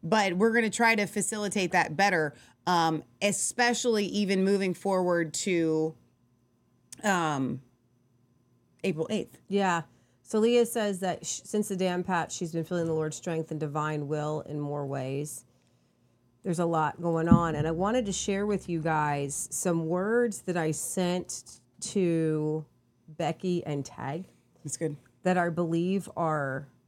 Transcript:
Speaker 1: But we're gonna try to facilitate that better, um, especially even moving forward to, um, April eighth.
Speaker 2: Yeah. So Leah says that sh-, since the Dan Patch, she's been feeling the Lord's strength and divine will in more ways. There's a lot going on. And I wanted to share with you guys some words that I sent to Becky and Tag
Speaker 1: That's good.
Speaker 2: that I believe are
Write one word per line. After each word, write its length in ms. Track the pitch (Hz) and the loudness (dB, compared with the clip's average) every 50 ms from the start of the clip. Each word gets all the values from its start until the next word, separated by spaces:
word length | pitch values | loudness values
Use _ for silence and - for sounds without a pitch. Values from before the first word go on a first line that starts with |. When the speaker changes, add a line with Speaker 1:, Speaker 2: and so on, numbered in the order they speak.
| - | -2
Speaker 1:
But 320 | 165 180 220 202 196 175 | 2 2 2 4 2 2
we're 180 | 180 208 226 220 | 2 2 4 4
gonna 160 | 233 226 220 | 4 2 2
try 240 | - - 233 226 226 | 2 2 4 4 4
to 100 | 220 208 | 4 2
facilitate 640 | - - 208 196 - - 214 208 202 175 214 190 175 - | -2 -2 -4 -4 -2 -2 -4 -4 -2 0 0 0 2 4
that 240 | 180 165 - 156 | 2 2 2 2
better, 360 | 143 196 185 185 170 156 147 - - - - - _ _ | 2 2 4 4 2 0 0 -2 -8 -20 -20 -20 _ _
um, 380 | - 180 170 165 160 160 156 - _ _ _ | 2 4 4 4 4 2 0 -4 _ _ _
especially 880 | - 208 208 - - - - - 240 240 247 233 - 254 226 214 208 | -2 0 0 0 -2 -4 0 2 2 2 2 2 0 0 2 2 0
even 360 | - - 208 208 185 196 190 190 | 0 0 0 0 2 2 2 4
moving 300 | 190 202 196 190 185 180 | 2 2 2 2 0 -2
forward 600 | - - 196 190 185 185 180 175 170 170 156 151 | -2 -2 0 0 2 2 2 2 2 2 0 -2
to, 600 | - - - 185 170 165 160 156 156 156 160 156 - _ _ _ _ _ _ _ _ _ _ _ _ _ _ _ _ _ _ - - - | -6 -2 0 0 2 2 2 2 0 0 -2 -4 -8 _ _ _ _ _ _ _ _ _ _ _ _ _ _ _ _ _ _ -20 -4 0
um, 560 | 208 196 180 175 160 151 139 135 127 - 131 - _ _ _ _ _ _ _ _ _ _ _ _ _ _ _ _ _ _ _ _ _ _ _ - | 2 2 2 2 0 0 0 -2 -2 -4 -6 -10 _ _ _ _ _ _ _ _ _ _ _ _ _ _ _ _ _ _ _ _ _ _ _ -4
April 220 | 190 175 151 160 - | -4 -2 -2 -4 -4
eighth. 280 | 220 208 - - - - _ _ | -2 -4 -4 -6 -12 -20 _ _
Speaker 2:
Yeah. 340 | 190 202 196 190 175 165 160 - _ _ _ _ _ _ _ | 0 2 2 2 2 0 -2 -6 _ _ _ _ _ _ _
So 160 | - - 214 | -2 0 2
Leah 280 | 214 233 240 240 233 | 4 6 6 6 4
says 340 | 226 - 240 214 208 202 180 | 4 2 -2 0 0 -2 -2
that 260 | 185 185 170 - - | -2 -4 -4 -4 -6
sh-, 140 | - - - - | -8 -8 -8 -10
since 240 | - - 214 208 - | -4 -2 -2 0 0
the 80 | 202 | 0
Dan 280 | 185 190 185 180 180 180 | 0 0 0 0 0 -2
Patch, 280 | 196 185 170 156 - - | 0 0 -2 -2 -2 -4
she's 180 | - 185 165 160 | -6 -6 -4 -4
been 120 | 165 165 | -4 -4
feeling 220 | - 185 175 170 | -2 -2 -2 0
the 60 | 165 160 | 0 0
Lord's 220 | 156 156 156 156 | 0 -2 -2 -4
strength 340 | - - 185 170 160 160 - | -6 -6 -4 -4 -4 -4 -4
and 80 | 160 156 | -4 -6
divine 480 | 156 151 139 156 151 151 156 151 147 139 | -4 -4 -2 -2 -2 -2 -2 -4 -4 -4
will 320 | 151 151 147 151 156 151 - | -4 -4 -2 -2 -4 -4 -6
in 180 | - 147 151 | -6 -6 -6
more 260 | 147 143 143 147 143 | -6 -4 -4 -6 -6
ways. 580 | 135 139 135 131 131 135 139 147 151 - - - _ _ _ _ _ _ _ _ _ _ _ _ _ _ _ _ _ _ _ _ | -6 -6 -6 -4 -4 -4 -4 -6 -6 -10 -14 -16 _ _ _ _ _ _ _ _ _ _ _ _ _ _ _ _ _ _ _ _
There's 160 | 196 170 156 | -4 -2 0
a 40 | 180 | 0
lot 340 | 170 165 160 156 151 - - 170 | 0 2 2 2 0 -2 -2 -2
going 260 | 175 165 165 160 165 | 0 0 2 4 4
on. 280 | 170 170 170 165 156 | 4 4 4 2 0
And 100 | 147 151 | 0 0
I 60 | 160 165 | 0 0
wanted 340 | 160 185 202 233 254 247 | 0 0 0 2 0 0
to 60 | 196 190 | -2 -4
share 340 | - - - 196 196 202 | -4 -2 -2 -2 0 0
with 220 | 214 208 190 - - | 0 -2 -2 -2 -4
you 120 | 175 165 | -4 -2
guys 680 | 151 165 160 156 151 147 147 143 143 139 139 - - - | 0 0 0 2 2 0 0 -2 -2 -4 -4 -6 -8 -6
some 360 | - - - 196 - 170 160 | -6 -2 0 0 0 0 0
words 560 | 160 170 180 185 208 226 240 240 240 202 - - | 0 0 0 0 2 2 4 4 2 0 -4 -6
that 140 | - 175 | -4 -2
I 140 | 175 165 156 | 0 0 0
sent 880 | 156 156 - - - - 185 175 180 180 - - - - - - - - _ _ _ _ | 0 -2 -4 -6 -2 0 0 0 0 -2 -4 -6 -10 -14 -12 -16 -20 -20 _ _ _ _
to 840 | - - - 208 185 175 170 165 160 156 156 156 151 151 151 160 156 - _ _ _ _ _ _ _ - | -12 -4 0 2 2 4 4 2 2 2 2 0 0 0 -2 -2 -6 -8 _ _ _ _ _ _ _ -20
Becky 560 | 156 - 170 151 170 - - 185 180 175 160 | -8 -6 -4 -4 -4 -4 -2 0 0 0 0
and 180 | - 147 143 135 | -2 -4 -4 -4
Tag 420 | - - - 123 131 139 165 185 - _ _ _ _ _ _ _ | -6 -8 -10 -8 -6 -6 -8 -8 -12 _ _ _ _ _ _ _
Speaker 1:
That's 120 | 151 - | -10 -8
good. 200 | - 170 156 147 - _ _ _ _ _ | -4 -4 -4 -4 -6 _ _ _ _ _
Speaker 2:
that 120 | 185 185 | 2 2
I 120 | 180 175 170 | 2 2 0
believe 580 | 165 160 175 165 165 165 170 180 190 196 180 - - | 0 0 0 0 2 2 2 2 0 0 -2 -4 -6
are 520 | - 165 160 156 151 143 135 131 135 143 - _ _ _ | -2 0 0 0 0 -2 -2 -4 -6 -8 -10 _ _ _